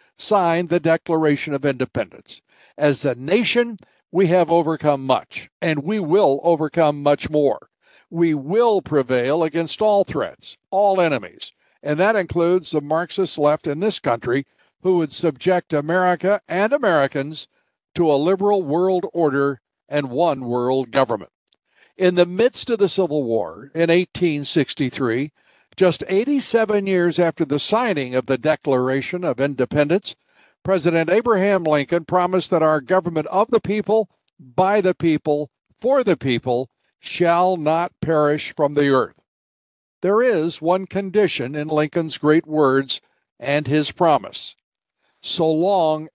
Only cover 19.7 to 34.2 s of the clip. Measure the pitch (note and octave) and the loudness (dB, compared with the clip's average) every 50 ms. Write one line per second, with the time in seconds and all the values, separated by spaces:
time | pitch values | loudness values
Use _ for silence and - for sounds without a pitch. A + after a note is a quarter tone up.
19.7 | _ _ _ - D3 D3 C#3+ C3 A#2+ C3+ F3 E3+ C#3+ C3 C3 A#2+ A#2+ B2 A#2+ B2+ | _ _ _ -6 -4 -4 -4 -4 -2 0 0 0 0 -2 -4 -4 -4 -2 0 0
20.7 | C3 C3+ C3 A#2+ A2+ C#3 C3 B2 A#2+ G#2 F2+ - _ _ _ _ _ _ _ _ | 0 -2 -2 -2 0 0 0 0 0 -6 -6 -12 _ _ _ _ _ _ _ _
21.7 | _ _ _ _ _ - F#3 F3+ F3+ F3 F3 F3 F3+ F#3 A3+ C4 - - - - | _ _ _ _ _ 0 0 2 4 4 2 2 2 0 0 0 0 -2 -6 -4
22.7 | A#3 G#3 G3+ F#3 - - F#3 D#3+ C#3+ D3+ C#3 A#2 A2+ A2+ F#2 D#2+ D#2+ F#2 A#2 C#3 | -2 0 0 0 0 0 -2 0 0 -2 -2 0 -2 -2 -2 -4 -10 -14 -18 -10
23.7 | - D#3+ E3+ E3 E3 F3+ F#3 - - - F3+ E3+ D3+ D3 C#3+ - - E3 C3+ - | -2 0 2 2 4 2 2 -2 -4 -2 -2 -2 -2 -2 -4 -2 0 0 0 0
24.7 | - - D3 B2 - - C#3 A#2+ A2+ A#2+ C#3 D#3 _ _ _ _ _ _ _ _ | -2 -4 -4 -4 -4 -4 -2 -2 -2 -2 -4 -6 _ _ _ _ _ _ _ _
25.7 | _ - F#3 F3+ D#3+ - - - F#3+ G3 A#3 C#4 D4 C#4 B3+ - - A#3 A3 G3+ | _ 0 2 2 2 0 -4 -4 -2 -2 0 0 -2 -2 -2 0 0 0 0 2
26.7 | G#3+ G3+ G3 G3 F#3+ F3+ F3 F3 D#3 - F3 E3 D3+ - D#3+ C#3 C#3 C#3+ - - | 0 -2 0 0 0 2 2 0 2 2 0 0 0 -2 -4 -2 -2 -4 -2 -2
27.7 | G#3 A3 B3+ A#3 F#3+ D3+ C3+ B2 B2+ B2+ B2+ - C3+ B2+ A2+ D3+ D#3 - - D3 | 0 0 0 0 -2 -4 -4 -4 -2 -4 -2 -2 -4 -2 0 0 -2 -2 0 -2
28.7 | C3+ B2+ B2+ B2+ C3 C#3 C3 - - F3+ F3+ D#3+ B2+ A#2+ C3+ C#3+ C#3+ A#2 C3 - | 0 0 0 0 -2 -2 -4 -6 -8 -6 -4 -4 -2 -2 -2 -4 -2 -2 -4 -2
29.7 | - D3+ D3 D3 E3 G3+ - - - _ _ _ _ _ _ _ _ _ - F#3 | 0 0 0 2 0 -2 -2 -6 -18 _ _ _ _ _ _ _ _ _ -4 -2
30.7 | F#3+ F#3 C#3 F3 E3 E3 E3 D#3+ F3+ A3 A#3 A#3+ A3+ F#3+ F#3 G3+ G3+ F#3+ E3+ D#3 | -2 0 0 0 0 0 0 2 2 2 2 2 2 2 2 2 2 0 0 2
31.7 | D3+ D3 C#3 - E3+ E3+ D#3+ - E3+ F3+ F3+ F3+ F#3 F#3 E3+ - F#3+ E3 D#3 D#3 | 0 0 0 0 -2 -2 -2 0 0 0 0 2 0 -2 -2 0 0 2 2 2
32.7 | D#3 D3+ C3 A#2 F#3 F#3 E3 F3 E3 D#3 D3+ - - F#3+ G#3+ - A#3+ A3 - - | 2 0 0 0 0 0 0 0 -4 -4 -4 -2 0 0 0 2 0 -2 0 0
33.7 | G#3 G#3+ G3+ - G#3 A3 G#3+ - _ _ | -4 -4 -2 0 0 0 0 -2 _ _